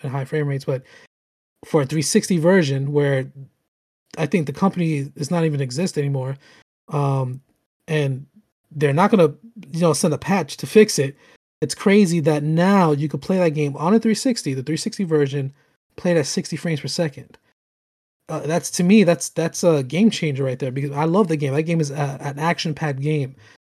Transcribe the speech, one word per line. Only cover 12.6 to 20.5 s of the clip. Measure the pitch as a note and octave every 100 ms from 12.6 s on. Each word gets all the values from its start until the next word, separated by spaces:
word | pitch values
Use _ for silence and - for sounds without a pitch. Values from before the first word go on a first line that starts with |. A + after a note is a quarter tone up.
| F#3 G3+ E3
you | D3 D3+
could | C#3+
play | - F#3
that | F3
game | D3+ D3 C#3
on | D#3+
a | A3+
three | A3+
sixty, | G#3 C4+ A#3+ D3
the | C3+
three | B2+ D#3+
sixty | A3 -
version, | F#3 D#3 C#3 C#3+ C3+ - _ _ _ -
play | F3+
it | E3+
at | C3+
sixty | - - D#3
frames | F3 D3+
per | C#3
second. | - D#3+ C3+ - _ _ _ _ _ _ _ _ _ -
Uh, | D#3
that's, | C#3+ E3+ -
to | -
me, | F3+ A3
that's, | E3+ E3 -
that's | - E3 -
a | F3+ D3+
game | C3 D#3 A3
changer | - D#3 C3+
right | C3+